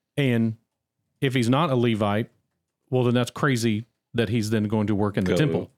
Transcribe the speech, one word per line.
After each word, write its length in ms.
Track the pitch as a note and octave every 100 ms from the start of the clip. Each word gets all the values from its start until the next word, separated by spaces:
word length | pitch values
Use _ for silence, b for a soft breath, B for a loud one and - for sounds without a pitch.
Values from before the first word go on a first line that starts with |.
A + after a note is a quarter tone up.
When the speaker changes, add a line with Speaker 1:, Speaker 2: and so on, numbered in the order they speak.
| _ -
Speaker 1:
And 380 | C#3 A#2 A2+ A2 _ _ _ _ _ _
if 140 | C3+
he's 160 | B2+ A#2
not 200 | C3 E3
a 60 | B2+
Levite, 540 | A#2+ G#2+ G#2 G#2 A#2 _ _ _ _ _ _
well, 140 | B2+
then 100 | B2
that's 180 | B2 A#2+
crazy 540 | - D3 B2 A#2 G#2+ A#2 _ _
that 160 | A#2 G#2+
he's 200 | A#2 G#2
then 140 | A2+ G#2
going 220 | A2 G#2
to 80 | G2+
work 220 | G#2 G2+
in 60 | F#2
the 60 |
Speaker 2:
Go, 60 | F2+
Speaker 1:
temple. 340 | D#3 - F2+